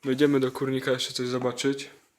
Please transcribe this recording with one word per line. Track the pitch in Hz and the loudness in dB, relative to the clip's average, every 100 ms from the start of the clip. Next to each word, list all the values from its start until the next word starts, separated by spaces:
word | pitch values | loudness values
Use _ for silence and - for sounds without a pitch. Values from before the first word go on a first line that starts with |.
Wejdziemy | 139 131 147 143 | -2 4 4 4
do | 131 | 2
kurnika | 127 135 131 131 | -2 -4 -2 0
jeszcze | 127 - | -2 -2
coś | - 123 | -4 -4
zobaczyć. | 127 123 120 139 139 - - _ | -2 -2 0 -2 -2 -6 -18 _